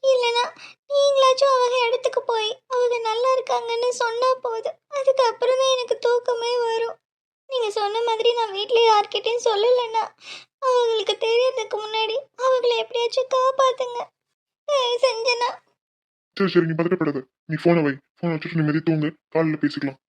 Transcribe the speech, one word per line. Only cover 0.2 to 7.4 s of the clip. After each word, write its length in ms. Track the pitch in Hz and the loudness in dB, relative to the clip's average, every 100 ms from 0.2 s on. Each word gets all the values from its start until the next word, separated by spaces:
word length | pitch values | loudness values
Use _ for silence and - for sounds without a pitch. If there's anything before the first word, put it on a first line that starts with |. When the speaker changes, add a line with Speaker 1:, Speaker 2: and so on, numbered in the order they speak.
| 480 466 480 - - - _ | 2 0 -2 -6 -20 -20 _
Speaker 1:
நீங்களாச்சும் 640 | 571 571 554 523 523 554 | 2 4 4 4 4 4
அவங்க 220 | 523 494 508 480 | 4 2 2 0
இடத்துக்கு 360 | 494 508 480 466 | 0 -2 -2 -2
போய் 200 | 466 427 466 _ | -2 -2 -6 _
அவங்க 220 | 508 494 480 453 | -2 0 0 -2
நல்லா 220 | 440 494 523 | 0 0 0
இருக்காங்கன்னு 520 | 508 494 466 466 494 494 | 0 -4 -2 -2 -2 -2
சொன்னா 280 | 480 466 508 523 | -2 0 0 0
போதும், 320 | 494 453 453 - _ 571 | -2 -6 -6 -10 _ -2
அதுக்கப்புறம் 640 | 539 523 480 480 494 523 | 0 2 2 2 0 2
தான் 100 | 523 523 | 2 0
எனக்கு 200 | 466 466 466 | -2 -2 0
தூக்கமே 460 | 480 480 466 466 494 | 0 0 -4 -2 -2
வரும். 340 | 466 453 466 - _ _ _ _ | -2 -2 -4 -8 _ _ _ _